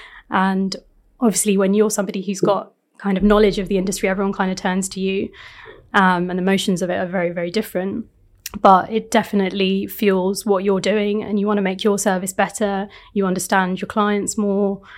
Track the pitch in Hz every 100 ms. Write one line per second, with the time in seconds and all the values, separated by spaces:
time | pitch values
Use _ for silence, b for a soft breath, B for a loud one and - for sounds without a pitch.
0 | B B - 196 190 190 190 - - _
1 | _ _ 233 - 214 196 190 208 214 214
2 | 196 202 190 190 - 190 - _ _ -
3 | 196 196 208 208 214 202 185 196 190 190
4 | 190 190 196 196 185 185 190 185 190 185
5 | 190 196 226 B B B B B _ 202
6 | 185 175 180 180 185 190 202 175 180 190
7 | 180 190 175 175 175 214 214 180 190 226
8 | - _ _ _ - - 202 185 - 220
9 | 220 220 196 202 185 196 190 196 202 -
10 | 202 190 185 196 214 190 202 190 196 208
11 | 208 208 196 208 208 208 190 190 214 202
12 | 208 185 190 - 196 - 208 196 202 B
13 | B 202 190 185 - 196 185 185 - 220
14 | 208 202 - - 202 196 196 196 B